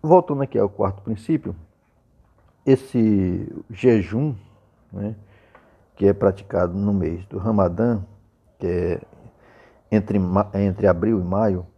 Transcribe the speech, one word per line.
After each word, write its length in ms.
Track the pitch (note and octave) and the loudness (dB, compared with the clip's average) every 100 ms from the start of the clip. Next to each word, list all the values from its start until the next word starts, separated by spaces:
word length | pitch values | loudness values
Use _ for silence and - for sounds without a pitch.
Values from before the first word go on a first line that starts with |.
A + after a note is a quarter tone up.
Voltando 400 | D#3 F3+ F3 C#3+ | 6 6 6 -4
aqui 140 | C#3 G#2+ | -2 0
ao 120 | G2+ | 0
quarto 320 | - G2+ G2 | 0 -4 -2
princípio, 520 | - A2 - D#3 - E2 - _ _ _ _ _ _ _ _ _ - | -8 -8 -2 -4 -4 -12 -18 _ _ _ _ _ _ _ _ _ 2
esse 840 | C3+ - B2 A2 G2+ F#2 F2 - - - | 2 2 0 2 4 2 -2 -6 -12 -16
jejum, 640 | G#2+ B2+ A2+ E2+ A2 D3+ G#2 - _ _ _ _ | 0 4 4 2 -2 -4 -6 -16 _ _ _ _
né, 200 | G#2 G2+ G#2+ - _ _ - _ _ _ _ | -10 -10 -10 -20 _ _ -20 _ _ _ _
que 100 | G2 | 0
é 80 | |
praticado 600 | G2 G2 F#2+ - G2 F2 | 4 0 0 -4 -2 -2
no 200 | F#2 G2+ | -2 -2
mês 320 | G2 D#2+ E2 F#2+ | 0 -2 -6 -10
do 120 | - | -8
Ramadã, 640 | G#2+ G#2+ F2+ F2 A#2 A2 F#2 - _ _ _ _ | -2 0 0 0 -2 -2 -8 -20 _ _ _ _
que 80 | F2+ | -4
é 360 | F2 F2 F2 - - - _ _ _ _ _ _ | -2 -2 -6 -10 -20 -20 _ _ _ _ _ _
entre 260 | G#2+ G2+ G2+ | -2 0 -2
ma-, 320 | F2+ F#2+ G#2 | 0 0 -2
entre 340 | G2 G2+ F#2 G2 | -2 -2 2 2
abril 320 | E2+ G#2 A2 | 2 0 -2
e 40 | |
maio 440 | F2 F#2+ A2 F#2 E2+ | -2 -2 0 -2 -8